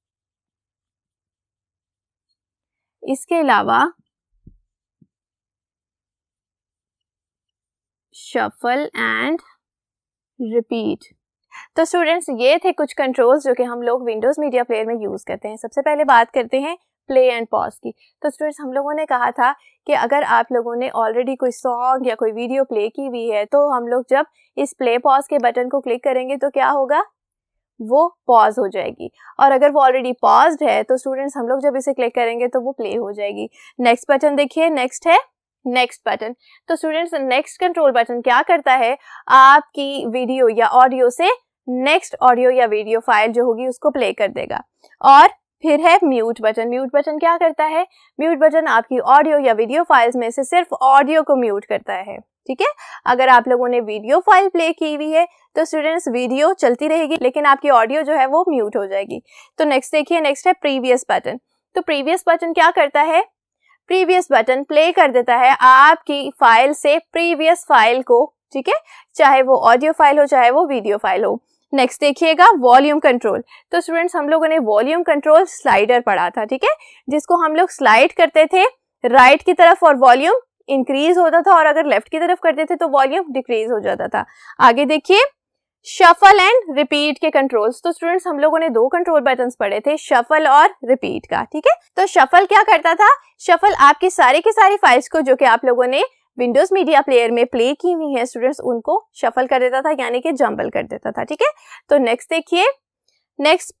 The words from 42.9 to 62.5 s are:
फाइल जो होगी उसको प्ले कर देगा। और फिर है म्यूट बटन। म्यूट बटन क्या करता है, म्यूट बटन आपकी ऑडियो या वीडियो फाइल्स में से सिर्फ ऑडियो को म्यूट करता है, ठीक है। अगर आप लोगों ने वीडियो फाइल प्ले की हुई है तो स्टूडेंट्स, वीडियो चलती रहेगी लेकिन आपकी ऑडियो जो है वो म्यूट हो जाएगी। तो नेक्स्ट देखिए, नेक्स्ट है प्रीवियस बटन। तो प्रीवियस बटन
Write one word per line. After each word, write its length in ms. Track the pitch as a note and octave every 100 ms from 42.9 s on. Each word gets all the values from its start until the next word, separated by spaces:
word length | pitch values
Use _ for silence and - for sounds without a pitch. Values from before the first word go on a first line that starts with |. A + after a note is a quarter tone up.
| A3+
फाइल 320 | B3+ G#3+ A3
जो 120 | A#3
होगी 220 | B3 A3+ C4
उसको 220 | B3 D4+
प्ले 220 | C4+ G#3
कर 160 | - G3+
देगा। 320 | - - - - _ _ _
और 280 | - C4+ F#4 - _ _
फिर 160 | D#4+ D4
है 180 | E4 F#4+
म्यूट 360 | E4+ B3 A3+ A#3
बटन। 260 | A3 A3 A#3
म्यूट 220 | B3 C4+
बटन 260 | C#4+ D4+ D4+
क्या 180 | E4 E4+
करता 260 | E4 D#4+ D#4
है, 200 | D#4+ F#4 _ _ -
म्यूट 200 | D#4 D4+
बटन 280 | D#4 D#4+ D#4
आपकी 300 | A3+ - B3+
ऑडियो 400 | A3+ C#4 D4+ D4
या 140 | C4
वीडियो 280 | G#3+ A3+ D4
फाइल्स 320 | E4+ C#4 A#3+ B3
में 140 | A3+
से 140 | B3+
सिर्फ 280 | C4 F4 F4
ऑडियो 480 | - C4 C#4 C#4 D#4
को 140 | D#4 C4+
म्यूट 280 | A#3 G3+
करता 300 | - G3+ -
है, 240 | F#3+ G3+ G3+
ठीक 420 | - _ - C4
है। 60 | A#4 - - - -
अगर 220 | B3 C4
आप 200 | B3 B3
लोगों 200 | B3 B3
ने 120 | B3
वीडियो 380 | G#3+ G#3+ G#3+ D#4+
फाइल 260 | G4 F#4+ G4
प्ले 240 | F4 E4
की 220 | E4 D#4
हुई 160 | D4 D4+
है 160 | D#4 F4 _ _ -
तो 80 |
स्टूडेंट्स, 440 | D#4+ D#4 D4+ E4 D4
वीडियो 440 | A#3+ B3 C4 D#4
चलती 340 | F#4+ B3 B3 D4+
रहेगी 280 | D#4+ D4+ D#4+
लेकिन 240 | B3 D4 D4
आपकी 240 | C#4 C#4+
ऑडियो 300 | B3 A3+ D4
जो 120 | C#4+
है 120 | D#4 C4+
वो 160 | D#4 F#4
म्यूट 280 | C4+ G#3 A3+
हो 100 | G3
जाएगी। 360 | G3 G3+ A#3+ - _ _ -
तो 60 |
नेक्स्ट 280 | D4+ C4+ -
देखिए, 280 | D#4 C#4+ E4+
नेक्स्ट 260 | D4 C#4+ F#4
है 60 |
प्रीवियस 520 | F4+ D4 C4+ B3 B3 -
बटन। 300 | - - A#3+ _ _ _ F#4
तो 60 |
प्रीवियस 420 | E4+ D4 C#4 F#4 -
बटन 260 | E4 E4+